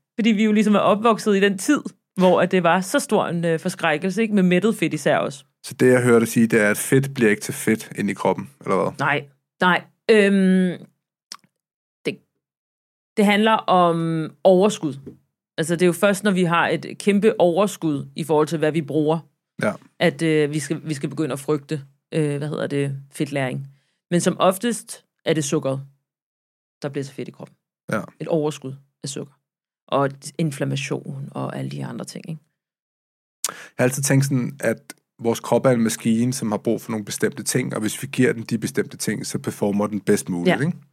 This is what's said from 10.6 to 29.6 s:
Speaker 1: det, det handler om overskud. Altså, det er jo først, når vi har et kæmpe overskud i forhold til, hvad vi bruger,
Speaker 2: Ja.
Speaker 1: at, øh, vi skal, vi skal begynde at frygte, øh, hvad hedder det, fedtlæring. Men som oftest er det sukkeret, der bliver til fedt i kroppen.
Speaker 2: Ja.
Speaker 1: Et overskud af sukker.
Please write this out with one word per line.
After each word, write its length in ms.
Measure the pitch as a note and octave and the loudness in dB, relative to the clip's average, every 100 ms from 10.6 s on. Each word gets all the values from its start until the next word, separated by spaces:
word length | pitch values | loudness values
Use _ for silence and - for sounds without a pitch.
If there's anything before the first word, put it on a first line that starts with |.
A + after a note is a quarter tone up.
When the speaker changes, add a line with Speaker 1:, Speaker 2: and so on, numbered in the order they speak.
| F#3 D3+ - _ _ _ _ - _ _ _ _ _ _ - | 2 -4 -14 _ _ _ _ -20 _ _ _ _ _ _ -10
Speaker 1:
det, 120 | - _ _ _ _ _ _ _ _ _ - | -10 _ _ _ _ _ _ _ _ _ 2
det 80 | |
handler 280 | G#3 G3+ A3 | 4 4 4
om 760 | A3 - F#3 F3 E3+ E3 D#3+ D#3 - | 2 2 4 4 2 -2 -2 -6 2
overskud. 500 | F#3+ F#3 G#3 G#3 D#3 C3+ - - _ _ _ - | 6 6 4 0 -6 -8 -14 -20 _ _ _ -6
Altså, 160 | D#3+ E3+ | -4 2
det 60 | |
er 40 | F3+ | 2
jo 60 | |
først, 320 | E3+ G3+ G3 | 4 2 2
når 60 | G#3 | 0
vi 140 | F#3 | 2
har 240 | F3 E3+ B2 | 2 2 2
et 180 | E3 - - | -2 -6 -4
kæmpe 420 | - G3+ G#3+ - | 0 2 2 4
overskud 680 | F3 E3+ G#3 - E3 C#3+ C#3 - | 2 2 0 -2 -4 -4 -6 -8
i 80 | |
forhold 220 | D3+ D3+ D#3 | 0 2 2
til, 120 | E3 | 0
hvad 140 | D#3 | 0
vi 100 | D3+ | -2
bruger, 360 | C#3+ D#3 D3+ E3 - _ _ - | -2 0 0 -2 -6 _ _ -6
Speaker 2:
Ja. 100 | A2 G2 _ - | -4 -4 _ -2
Speaker 1:
at, 240 | E3+ C#3+ | 0 0
øh, 280 | E3 D#3 D3 | 0 2 0
vi 60 | D3+ | -2
skal, 220 | C#3 D#3 C#3 | -4 -6 -6
vi 60 | |
skal 140 | C#3+ D3+ | -6 -6
begynde 240 | C#3 D#3 | -4 -4
at 60 | C#3 | -4
frygte, 440 | - D3+ C#3+ D#3 C#3 _ _ | -4 -4 -4 -10 -10 _ _
øh, 220 | E3 D3 C#3+ | -2 -2 -4
hvad 100 | D3 | -6
hedder 180 | D3+ - | -6 -4
det, 300 | C#3+ C#3 C#3 - | -4 -4 -6 -10
fedtlæring. 540 | - D3 C#3+ C3 C#3 C#3 _ _ _ - | -8 -6 -4 -4 -6 -10 _ _ _ -4
Men 100 | F3 | 0
som 160 | F3+ - | 0 2
oftest 680 | F3+ F#3 A#3+ A3+ - - _ _ | 2 2 -2 -4 -8 -20 _ _
er 80 | - | -2
det 100 | D#3+ | -2
sukkeret, 360 | C#3+ D#3+ C3+ C3+ - _ _ _ _ _ _ _ _ _ | -2 -2 -2 -6 -10 _ _ _ _ _ _ _ _ _
der 60 | D3 | -10
bliver 160 | C#3+ | -8
til 100 | C#3 | -10
fedt 140 | - B2+ | -10 -14
i 20 | |
kroppen. 260 | - - _ _ _ - | -14 -20 _ _ _ -8
Speaker 2:
Ja. 80 | A2 F2 - | -8 -8 -12
Speaker 1:
Et 80 | - | -4
overskud 460 | E3 D3+ D3 C3+ C3+ _ _ | -2 -2 -6 -12 -14 _ _
af 60 | C#3+ | -12
sukker. 240 | - - _ _ _ | -12 -14 _ _ _